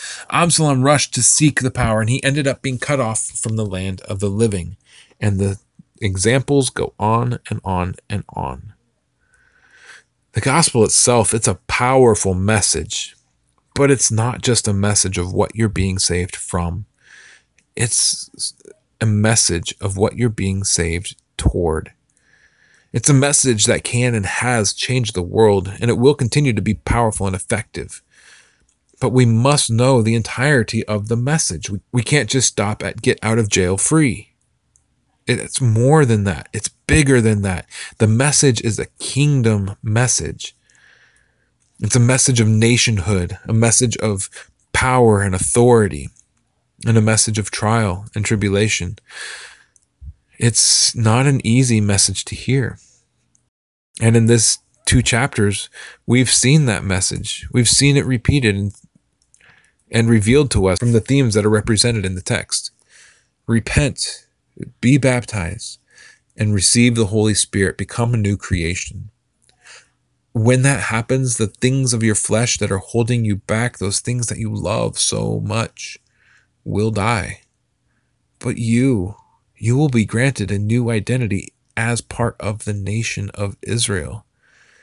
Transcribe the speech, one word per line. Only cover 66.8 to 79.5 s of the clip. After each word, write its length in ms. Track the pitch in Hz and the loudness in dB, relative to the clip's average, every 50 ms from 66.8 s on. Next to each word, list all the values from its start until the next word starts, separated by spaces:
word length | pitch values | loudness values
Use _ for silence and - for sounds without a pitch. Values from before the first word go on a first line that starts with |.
| 120 123 120 | 4 4 4
the 100 | 113 113 | 2 0
Holy 280 | 92 107 110 107 107 104 | 0 0 0 2 2 0
Spirit. 440 | - - - - 104 95 90 - - | 0 -2 -2 -2 0 0 0 -2 -4
Become 360 | 98 - - - 117 117 120 | -8 -8 -4 -4 -2 0 0
a 20 | |
new 200 | 113 104 101 101 | 0 0 0 -2
creation. 760 | 98 - - 98 90 82 82 87 - - - - 95 98 - - _ _ _ _ _ _ _ _ _ _ - - - _ _ _ _ _ _ _ _ _ _ - | -2 -4 -4 -4 -2 -2 -4 -4 -6 -8 -12 -14 -14 -16 -18 -20 _ _ _ _ _ _ _ _ _ _ -20 -20 -20 _ _ _ _ _ _ _ _ _ _ -4
When 300 | 117 110 117 127 127 127 | 0 2 4 4 4 4
that 220 | 139 139 123 - | 2 2 0 -2
happens, 520 | - 107 113 120 - 131 131 135 127 120 | -2 -2 -2 0 0 0 0 0 -2 -2
the 100 | - 110 | -2 -4
things 460 | 98 - _ - 127 131 135 135 123 123 | -4 -2 _ -2 0 0 0 0 0 0
of 100 | 113 113 | 0 0
your 140 | 113 104 | 0 0
flesh 400 | - - - - 110 120 120 - - | 0 0 0 0 0 0 0 -2 -2
that 140 | - 101 98 | -2 -2 -4
are 60 | 95 | -4
holding 460 | - - - 117 120 113 123 120 113 | -6 -4 -2 -2 0 0 0 0 0
you 120 | 107 101 | 0 -2
back, 420 | 95 - - 107 110 120 120 - - | -4 -4 -4 -2 -2 -2 -4 -4 -6
those 220 | 95 98 98 - | -6 -4 -4 -4
things 260 | - - 120 123 117 | -4 -4 -4 -4 -4
that 120 | - - - | -6 -6 -6
you 140 | 113 107 107 | -6 -6 -6
love 460 | 101 - 87 104 120 57 - - - | -6 -4 -4 -2 -2 -2 -4 -4 -4
so 400 | - - - 53 - 55 55 53 | -4 -4 -2 -2 -4 -4 -4 -4
much, 580 | 107 104 104 117 113 - - - - - - - _ _ _ _ _ _ _ _ _ _ _ _ - | -4 -4 -4 -4 -4 -6 -8 -14 -16 -16 -18 -20 _ _ _ _ _ _ _ _ _ _ _ _ -10
will 260 | 110 104 98 107 113 | -6 -4 -2 -2 -2
die. 520 | 110 104 98 110 120 104 87 - - - _ _ _ _ _ _ _ _ _ _ _ _ _ _ _ _ _ _ _ - | -2 -2 -2 -2 -2 -2 -4 -6 -10 -14 _ _ _ _ _ _ _ _ _ _ _ _ _ _ _ _ _ _ _ -10
But 180 | - 123 - | -8 -6 -6
you, 600 | - 117 113 113 120 127 135 127 104 90 98 104 - _ _ _ _ _ _ | -4 -2 0 2 2 2 2 2 0 -2 -4 -8 -12 _ _ _ _ _ _